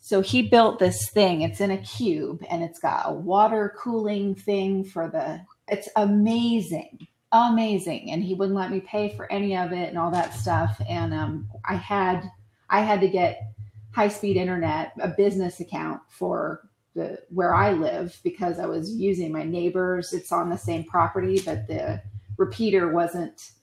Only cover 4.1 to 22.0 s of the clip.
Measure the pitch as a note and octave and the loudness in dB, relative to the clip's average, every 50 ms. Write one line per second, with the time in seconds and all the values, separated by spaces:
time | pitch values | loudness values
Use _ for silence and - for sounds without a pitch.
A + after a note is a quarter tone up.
4.1 | G#3 G3+ G3+ G3+ G3 G3 - - G3+ G3 F#3+ F#3+ G3 F#3+ F#3+ F#3+ - E3+ E3 E3 | -2 -2 -2 -2 -4 -4 -2 -2 0 0 2 0 0 -2 -2 -4 -4 -6 -6 -4
5.1 | D#3+ D#3+ C3+ D3 D#3+ E3+ F3+ _ - _ _ - - G3+ - - - G#3+ G#3 G3+ | -4 -4 -4 -4 -6 -10 -14 _ -20 _ _ -6 -6 -6 -6 -2 2 2 4 6
6.1 | G3+ G#3 G#3 A3 A3+ A#3 A#3 A#3 A#3 A3+ F#3+ E3 F3 D3 - - - A2+ - - | 6 6 4 4 4 2 2 2 2 2 0 0 -4 -6 -6 -8 -16 -20 -20 -20
7.1 | _ _ _ _ - A3+ A#3+ A#3+ A3+ A3+ A3+ A3 G#3 F#3+ - F3 D3+ A2+ - - | _ _ _ _ 6 6 6 6 4 4 2 2 0 0 0 -2 -6 -6 -6 -6
8.1 | C#3+ E3 - F3+ F#3+ F3+ G3 F#3+ G3 G3 F#3 F#3 G3 F#3+ F#3+ - - G#3 G#3 G#3 | -4 -4 -2 -2 -2 0 0 0 0 0 -2 -2 -2 -4 -6 -4 -4 -2 -2 -2
9.1 | G#3 - - - - G3+ G3+ G3+ G3 F#3 F3+ E3+ F3+ F3+ F3+ - - F3 E3 E3+ | -4 -8 -10 -6 -4 -2 -2 0 0 -2 -2 -2 -2 -4 -4 -4 -2 -2 -2 0
10.1 | E3 F3+ E3+ E3+ - - - F#3 E3+ D#3+ E3 E3 - - - - E3+ E3+ E3 E3 | 2 0 0 -2 -4 -6 -2 0 2 2 2 0 -2 -2 -4 -4 -2 -2 -2 -2
11.1 | D#3+ D#3 D#3 D3+ D#3 D#3 - - - - - - F#3+ F3+ - - G3+ G3+ F#3+ F#3 | -2 -2 -4 -4 -4 -6 -8 -10 -14 -10 -6 -4 -4 -4 -2 0 0 2 2 2
12.1 | F#3 F3 - F#3+ - _ - _ _ _ _ _ - G3+ G#3+ A3 G#3 F#3+ F#3+ F#3+ | 2 0 -2 -8 -14 _ -20 _ _ _ _ _ 2 2 4 4 4 4 4 4
13.1 | F#3 F#3+ F3 E3 - - - - - - - - _ - - - - - G#3+ G#3 | 4 4 2 2 0 -2 -12 -14 -12 -14 -16 -16 _ -20 -20 -8 0 2 2 2
14.1 | G#3 - - G3+ F#3+ F#3 F3+ F3+ F#3 F3 E3 D#3+ D3+ D#3 E3 - - - - F3+ | 2 0 -2 0 2 2 2 0 0 0 0 0 0 -2 -4 -6 -8 -4 -4 -4
15.1 | D#3+ - G3+ G3+ G3 F#3+ F#3+ F3 F3 - E3+ - - D#3 D#3 D#3+ D#3+ - - _ | 2 2 2 2 4 2 -2 -2 -4 -6 -12 -10 -8 -8 -6 -6 -8 -10 -12 _
16.1 | _ - F#3 F3 F3 E3+ E3+ D#3+ E3 - _ _ _ _ _ _ _ E3+ E3 E3+ | _ -6 -4 -2 -2 -2 -2 -4 -6 -8 _ _ _ _ _ _ _ -8 -8 -6
17.1 | - - - _ E3+ F3+ F3+ E3 E3+ F3 G3 G#3 G3 D#3+ D#3+ D3 - - F3 F3 | -8 -12 -14 _ -2 0 2 4 4 4 4 4 2 2 0 -2 -2 -4 -6 -8
18.1 | - - _ F3+ F3 - - F3 E3+ E3 F3+ E3 E3 E3 D#3+ F#3 A3+ A3+ F#3+ G3+ | -10 -6 _ -6 -4 -2 -4 -4 -2 -4 -4 -4 -4 -4 -4 -6 -4 -2 0 0
19.1 | G3 F3 F3 D#3+ D#3 D#3 D#3 D#3+ E3+ F3 E3+ F3 F3 F#3 F3+ F3+ F#3 F3+ F3 - | 0 0 -2 -4 -4 -4 -4 -4 -4 -2 -2 0 0 0 0 0 0 -2 -4 -4
20.1 | - F3+ - - - F3 E3+ F3 F3 - - - E3 E3 E3 - - F3+ E3 E3 | -6 -8 -6 -2 -2 -2 0 -2 -4 -4 -4 -4 -4 -4 -6 -2 2 2 2 2
21.1 | - G3 F#3 F#3 F#3+ F#3+ F3+ E3+ D#3 - - - D#3+ D#3+ - D#3 D#3+ - | 2 -2 -2 0 0 0 0 -2 -6 -6 -6 -6 -6 -4 -4 -4 -6 -6